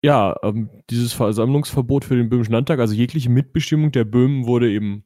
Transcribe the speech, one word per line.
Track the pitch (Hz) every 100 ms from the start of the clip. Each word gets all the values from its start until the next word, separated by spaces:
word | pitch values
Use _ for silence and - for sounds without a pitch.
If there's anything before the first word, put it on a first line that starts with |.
ja, | 143 139 98 -
ähm, | 104 107 110 - -
dieses | 120 120
Versammlungsverbot | - 107 107 117 143 147 - 123 139 -
für | 127
den | 117
böhmischen | 120 110
Landtag, | 117 139 147
also | 117
jegliche | 104 127 160 123
Mitbestimmung | 123 143 160 - 156 151
der | 131
Böhmen | 113 120 127 139 120
wurde | 123 120
eben | 104 104 101